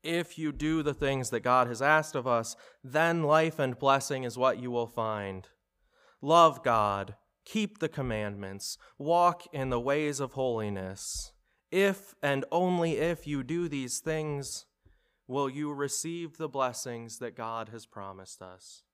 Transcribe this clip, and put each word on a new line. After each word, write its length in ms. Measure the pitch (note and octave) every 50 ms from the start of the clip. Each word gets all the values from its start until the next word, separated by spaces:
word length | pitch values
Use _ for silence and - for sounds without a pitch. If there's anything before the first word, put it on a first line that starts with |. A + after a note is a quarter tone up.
"If 380 | - D#3 E3+ F3 E3+ - - E3
you 120 | D#3+ D3+
do 300 | C#3+ - D3 D#3 D#3+ D#3+
the 120 | D3 D3 C#3+
things 360 | - D3 C3+ C3+ C3 B2 -
that 100 | - A2+
God 260 | - B2 B2+ B2+ B2
has 140 | A#2+ A#2+ A2+
asked 340 | C3+ D3 D#3 D#3 D3+ - -
of 100 | C#3 A#2+
us, 300 | C3 B2 A2+ A#2 - - - - - - _ -
then 400 | C3 B2 D3+ E3 E3+ E3+ E3+ D#3
life 360 | C#3+ D#3 D#3+ D#3+ E3 D#3+ -
and 180 | C#3 C3 B2
blessing 460 | - C#3+ C3+ C3+ C#3 C3+ - D3 C3 C3
is 140 | A#2+ A2+
what 200 | B2+ B2+ C3 G#2+
you 140 | - B2 B2
will 160 | A#2+ A#2+ A#2
find. 600 | A2+ - A#2+ A2+ A2 G#2+ G#2 G2+ G2 F#2+ F#2 - - _ _ _ _ _ _ _ _ _ _ _ _ _ _
Love 420 | - C#3+ D#3+ E3+ E3 D#3+ C3+ B2 -
God, 540 | C3 A#2 A2 G#2 G2+ G2+ G2 G2 F#2+ G#2 _ _ _ _ _ _
keep 360 | - - A3 G#3 G3+ G#3+ -
the 100 | - -
commandments, 880 | - - C3 B2 A2 G#2+ G#2+ G2+ G2+ G2+ G2+ F#2+ G2 G2 - - - _ - - _
walk 480 | _ C#3+ D3+ E3+ F3 F3 F3 E3+ F3 - - -
in 160 | C#3 C3 C3
the 100 | B2 A#2+
ways 400 | A#2+ C#3 C#3 D3+ D3+ D3 C#3+ C3+
of 140 | C#3 B2 -
holiness. 1000 | C3+ C3 B2+ A#2 A2+ G#2+ G#2 G2+ F#2+ F#2+ F#2 G2 - - - - - - - _ _ _ _ _ _ _ _
If 460 | - F#3+ G3 G3 F#3+ F#3+ - - - _ -
and 220 | C#3+ C#3 C3+ C3+ -
only 460 | D#3+ E3+ F3+ F3+ F3+ F3 E3+ E3 D3+
if 300 | A#2+ D3+ E3+ E3+ D#3+ -
you 160 | D3 D3 C#3 B2+
do 240 | B2 E3 E3+ F3
these 320 | E3 D3 C#3 C3 B2 - -
things, 680 | - D#3+ D#3 D#3 D#3 D3+ D3 C#3+ C3+ - - - - _ _ _ _ - _ _ _ _ _ _ _
will 220 | - B2+ C#3 C#3 C3+
you 240 | C3 D3 D3+ D3 D3
receive 640 | C#3 C#3+ C#3 - - - E3 E3+ E3+ E3+ D#3+ -
the 120 | - D#3+ D3
blessings 680 | C3 C#3 C3 B2 A#2 - - C3 A#2+ A#2 A#2 A2+ G#2+ -
that 160 | B2 A#2 -
God 340 | - A2+ A2+ A2+ A2+ A2+ A2
has 160 | A#2 A2+ -
promised 560 | _ _ G#2+ G2 G2 F#2+ F#2+ F#2+ - - -
us." 420 | F#2 F#2 F#2 F#2+ - - - - _ _